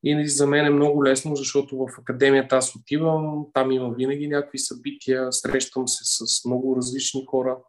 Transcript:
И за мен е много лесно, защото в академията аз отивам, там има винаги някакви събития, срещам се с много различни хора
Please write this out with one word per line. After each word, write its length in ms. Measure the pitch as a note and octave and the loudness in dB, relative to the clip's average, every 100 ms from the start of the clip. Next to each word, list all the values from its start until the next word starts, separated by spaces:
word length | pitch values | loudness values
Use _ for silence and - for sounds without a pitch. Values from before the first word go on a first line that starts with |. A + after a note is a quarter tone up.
И 240 | C3 D3+ D3 | 0 0 0
за 180 | C#3+ C#3+ | 2 2
мен 200 | C#3+ D3 | 4 4
е 40 | |
много 340 | D3 D3 C#3+ | 4 4 4
лесно, 320 | C3+ C3+ D#3+ D3 | 4 2 0 -4
защото 400 | C3 C#3+ C#3 C3 | 0 0 -2 -4
в 240 | B2+ - | -8 -8
академията 560 | - B2+ C#3 C3+ C3 C3 | -8 2 6 6 4 2
аз 200 | C3 - | 0 -6
отивам, 680 | - C#3+ D#3+ D#3+ D#3 D3+ D3 | -6 -2 0 0 -2 -6 -4
там 200 | - C3 | -2 0
има 220 | C3 B2+ | 0 -2
винаги 340 | A#2+ C3 C#3+ D3 | -4 -2 -2 -2
някакви 300 | C#3+ C#3+ C3+ | -4 -4 -6
събития, 720 | - B2 A#2+ C#3+ - C3 B2+ | -8 -8 -10 -10 -2 -2 0
срещам 560 | B2+ - B2+ C3 - B2+ | -4 -2 -2 -2 -4 -4
се 160 | - | -2
с 400 | - - A2+ - | -2 -4 -2 -2
много 320 | A#2+ B2+ C3 B2+ | 0 -2 0 -2
различни 480 | B2 C3 C3+ C#3 C3 | -2 -4 -4 -6 -2
хора 280 | C3+ B2+ B2+ | -2 -2 -4